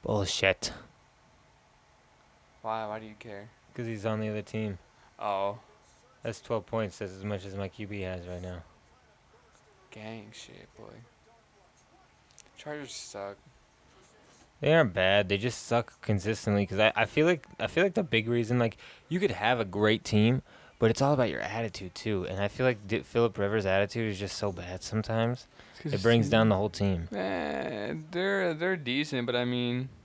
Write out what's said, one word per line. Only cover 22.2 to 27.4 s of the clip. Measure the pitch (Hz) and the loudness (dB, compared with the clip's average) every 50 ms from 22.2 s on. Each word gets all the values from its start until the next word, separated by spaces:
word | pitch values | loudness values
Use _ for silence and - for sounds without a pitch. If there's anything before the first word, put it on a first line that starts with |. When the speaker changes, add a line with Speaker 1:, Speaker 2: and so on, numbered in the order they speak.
| 90 - | -2 -2
Speaker 1:
And | 95 95 | -2 -2
I | 101 101 | -2 -2
feel | - - 127 | 0 2 2
like | 131 123 104 104 | 2 2 0 -4
Di-, | 98 117 107 - | -4 -2 -2 -2
Phillip | - - 120 117 117 - | 0 2 2 2 2 2
Rivers' | - 101 101 107 110 98 | 0 0 0 2 2 2
attitude | 95 95 98 101 98 - 117 113 110 | 4 4 4 2 2 0 -4 -4 -2
is | 101 92 | -4 -4
just | 101 92 - | -6 -6 -6
so | - - 101 | -4 -4 -4
bad | 92 85 87 87 92 92 - | -4 -4 -10 -10 -10 -10 -8
sometimes. | - - 110 107 - 110 113 113 117 123 123 - _ _ - - - | -4 -2 -2 -2 0 0 0 0 0 -2 -4 -8 _ _ -20 -20 -20
Speaker 2:
It's | - - - | -20 -10 -6
'cause | 156 143 | -4 -4
Speaker 1:
It | |
Speaker 2:
his | 101 95 | 2 4
Speaker 1:
brings | 117 117 117 - | 6 6 6 6
Speaker 2:
team | 139 | 6
Speaker 1:
down | 113 113 113 110 | 6 6 6 6
the | 101 | 4
whole | 92 104 107 | 4 2 0
team. | - - 101 98 95 85 82 - - | 0 0 2 2 2 0 -2 -6 -4
Speaker 2:
Eh, | 202 - 98 - 87 | -4 -2 -2 -2 -2